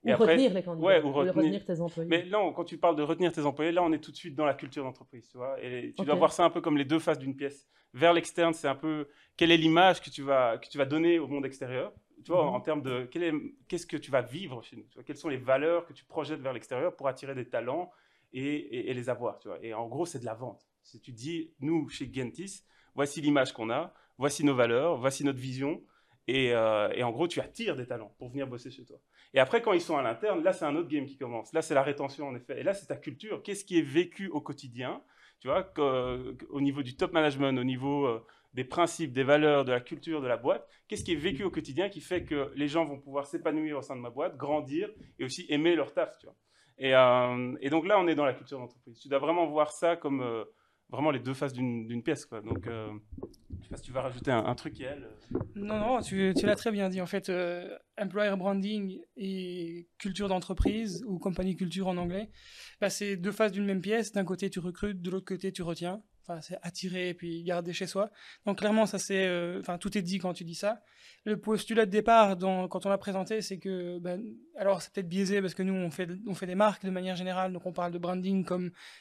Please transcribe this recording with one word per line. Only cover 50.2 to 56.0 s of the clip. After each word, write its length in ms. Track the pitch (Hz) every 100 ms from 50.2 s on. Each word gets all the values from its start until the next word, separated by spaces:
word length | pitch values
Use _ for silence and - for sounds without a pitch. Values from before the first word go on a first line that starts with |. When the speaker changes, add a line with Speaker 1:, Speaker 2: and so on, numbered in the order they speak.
Speaker 1:
Euh, 220 | 123 113 104 _ _ _ _
vraiment 200 | 123 156
les 80 | 135
deux 160 | 117
faces 180 | 131 143
d'une, 340 | 127 127 117 113
d'une 160 | 120
pièce, 220 | 120 139
quoi. 160 | - 113
Donc, 260 | 110 113 113
euh, 220 | 113 107 107 - - - - _ -
je 60 |
sais 40 | -
pas 80 | -
si 60 |
tu 100 | -
vas 80 | 127
rajouter 300 | 127 123 143
un, 120 | 120 107
un 80 |
truc, 240 | 123 156 -
Yael. 280 | 131 143 117 107 - - -
Speaker 3:
Non, 240 | 202 202 214
non, 220 | 214 254